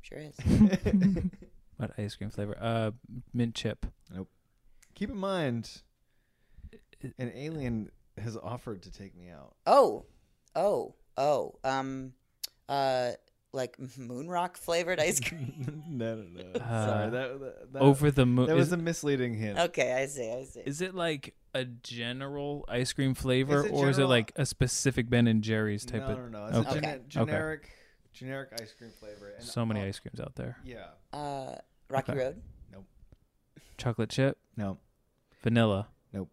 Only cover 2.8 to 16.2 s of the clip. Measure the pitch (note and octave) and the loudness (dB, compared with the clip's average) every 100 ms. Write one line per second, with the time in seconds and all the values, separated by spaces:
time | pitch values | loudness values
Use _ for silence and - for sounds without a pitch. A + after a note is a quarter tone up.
2.8 | A2 A2+ - A2 - A#2+ A#2 - A2+ - | -2 -4 -14 -14 -6 -2 -2 0 -6 -4
3.8 | - - - F2+ F#2 _ _ _ _ - | -8 -10 -14 -12 -12 _ _ _ _ -20
4.8 | _ - G#3+ G#3+ F#3+ F#3+ C#3+ A#2 A2 - | _ -8 -6 -4 -2 0 0 -2 -6 -16
5.8 | _ _ _ _ _ _ _ - - - | _ _ _ _ _ _ _ -20 -20 -20
6.8 | _ _ C3 - B2 G2+ D3+ D#3+ B2+ A2+ | _ _ -14 -8 -8 -8 -10 -6 -4 -4
7.8 | G#2 _ _ - A2+ A2 - B2 - G2 | -6 _ _ -10 -8 -8 -8 -10 -10 -12
8.8 | F2+ - G2 F2 F2 D#2 C2+ _ - C4+ | -14 -18 -18 -18 -20 -20 -20 _ 6 8
9.8 | G#3 G#2+ - _ _ _ _ - G3 D3+ | 8 2 -10 _ _ _ _ 0 2 2
10.8 | F2+ - _ - C#3+ C3+ D#2 - C3 C3+ | -2 -10 _ 0 2 2 0 -4 -2 -2
11.8 | C3+ C3 C3 B2+ _ _ - _ - C#3 | -2 -6 -10 _ _ _ -14 _ -4 0
12.8 | C3+ B2+ B2 - _ _ _ C3+ B2 - | 2 2 0 -4 _ _ _ -6 -6 -8
13.8 | C3 C3 A#2+ B2 D#3+ F3+ F3 - - E3+ | -14 -12 -10 -10 -4 -2 -4 -6 -2 0
14.8 | F3 F3 D#3 - B2 E3+ B2+ - C3 D3+ | 0 2 2 2 -2 -6 -8 -6 -8 -8
15.8 | D#3 C3+ A2+ A2 | -8 -4 -4 -4